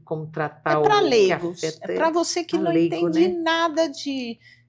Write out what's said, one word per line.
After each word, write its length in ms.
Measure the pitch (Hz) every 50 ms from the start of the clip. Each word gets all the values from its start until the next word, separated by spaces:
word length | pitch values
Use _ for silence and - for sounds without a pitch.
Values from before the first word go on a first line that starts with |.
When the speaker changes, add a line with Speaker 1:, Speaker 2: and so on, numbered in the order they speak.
| -
Speaker 1:
como 200 | - 165 156 156
tratar 520 | 156 156 160 151 147 - - - 160 151 151
Speaker 2:
É 20 |
pra 180 | 151 427 427 415
Speaker 1:
o 40 | 403
que 60 | 302
Speaker 2:
leigos, 480 | 254 226 196 185 175 170 175 170 180 -
Speaker 1:
afeta 300 | - 160 156 - - 185
Speaker 2:
é 40 | 180
pra 120 | 185 311 330
você 320 | 311 339 330 - - 349
que 140 | 330 - -
Speaker 1:
a 40 | 320
Speaker 2:
não 120 | 320 330
Speaker 1:
leigo, 240 | 339 - 170 339 330
Speaker 2:
entende 320 | 320 339 349 311 320 349
Speaker 1:
né? 140 | 370 359 339
Speaker 2:
nada 480 | 330 320 330 330 330 339 294 320 330 320
de, 500 | 277 - - 285 269 269 247 233 233 _ _ - - _ _